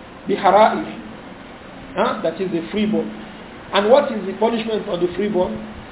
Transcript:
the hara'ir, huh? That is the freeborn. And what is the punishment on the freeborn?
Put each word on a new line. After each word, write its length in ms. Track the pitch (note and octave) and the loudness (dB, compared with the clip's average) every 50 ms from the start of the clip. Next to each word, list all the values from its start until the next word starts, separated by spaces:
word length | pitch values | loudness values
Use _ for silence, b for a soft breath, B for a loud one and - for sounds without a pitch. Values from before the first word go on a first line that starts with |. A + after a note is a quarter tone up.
| - - - - - | -18 -18 -18 -10 -4
the 80 | F3+ F#3+ | -2 -2
hara'ir, 640 | - - F#3 F#3+ G#3 A3 A#3 G#3+ G#3+ - - - - - - - - - - - - - - - - - - - - - - - | 4 6 8 8 10 8 8 6 2 -4 -6 -8 -12 -14 -14 -14 -16 -16 -16 -16 -18 -18 -18 -18 -18 -18 -18 -18 -16 -14 -8 0
huh? 260 | F#3 A3 B3+ C4 G#3+ F#3 | 0 2 2 0 0 -2
That 180 | E3 D#3+ - | -2 -2 -2
is 100 | F#3+ F3 | -4 -2
the 160 | E3+ E3 - - | -2 -2 -4 -2
freeborn. 360 | - G#3 G#3+ - G#3+ E3 - - - - - - - - - - - - - - F3+ | -2 0 0 2 2 0 -2 -2 -8 -12 -14 -16 -16 -16 -18 -18 -18 -16 -8 0 0
And 160 | G3 G3+ G#3+ | 2 6 6
what 220 | B3+ C#4+ D4 - | 6 6 6 2
is 140 | A3+ G#3+ F3+ | -2 -4 -4
the 80 | F#3+ F#3+ - | -4 -2 0
punishment 500 | G#3+ A#3 A#3 A3 A3 A3+ A3 G3 - G3+ | 0 0 0 0 -2 -2 -2 -4 -2 -4
on 100 | F3+ E3+ | -2 -2
the 140 | F3 F3 - | -2 -2 0
freeborn? 400 | - G#3 G#3 E3+ F3+ F#3 G#3+ A3 - - - - - - - | 0 -2 0 2 0 0 0 -2 -8 -10 -12 -14 -14 -16 -16